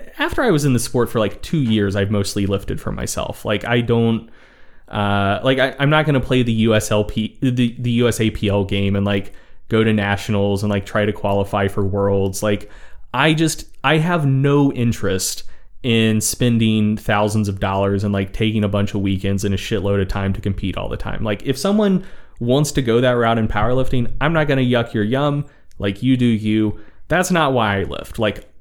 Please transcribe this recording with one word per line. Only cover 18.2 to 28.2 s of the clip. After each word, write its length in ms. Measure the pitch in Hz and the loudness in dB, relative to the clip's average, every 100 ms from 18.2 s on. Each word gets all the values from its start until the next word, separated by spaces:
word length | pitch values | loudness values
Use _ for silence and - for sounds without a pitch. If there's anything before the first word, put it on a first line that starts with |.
| 98 | -2
taking 300 | - 113 110 | -2 0 0
a 40 | 104 | 0
bunch 280 | 104 101 104 | 0 0 0
of 60 | |
weekends 440 | 98 95 98 98 104 | -2 0 0 -2 0
and 80 | |
a 40 | 98 | -2
shitload 440 | - 107 98 101 | -2 -2 0 0
of 60 | 95 | 0
time 260 | 101 98 | -2 -2
to 80 | 95 | -2
compete 360 | 104 95 98 - | -4 -4 -4 -4
all 120 | 98 | -6
the 80 | - | -6
time. 260 | - - | -6 -4
Like, 200 | 110 107 | -4 -4
if 120 | - 131 | -2 -2
someone 480 | 196 208 208 185 - - - - | 0 2 2 2 -2 -14 -16 -6
wants 320 | 120 135 151 | 0 2 2
to 100 | - | 0
go 200 | 120 113 | 2 4
that 100 | 127 | 4
route 260 | 123 117 117 | 2 2 2
in 120 | 110 | 0
powerlifting, 640 | 104 120 127 127 131 117 - | 0 2 2 2 2 2 2
I'm 100 | 143 | 2
not 160 | 165 147 | 2 2
gonna 140 | 135 | 2
yuck 320 | 123 120 113 | 2 2 0
your 100 | 113 | 0
yum. 420 | 104 127 147 147 143 - - - | 0 2 0 -2 -6 -12 -20 -6
Like, 240 | 101 98 | -4 -2
you 140 | 127 127 | 2 4
do 80 | 120 | 4
you. 540 | 110 107 107 107 101 - - - | 2 2 2 2 -2 -10 -14 -2
That's 220 | 165 185 | 0 2
not 200 | 175 147 | 2 2
why 280 | 127 107 98 | 2 2 0
I 40 | |
lift. 340 | - - - | -2 -6 -10
Like, 300 | - | -2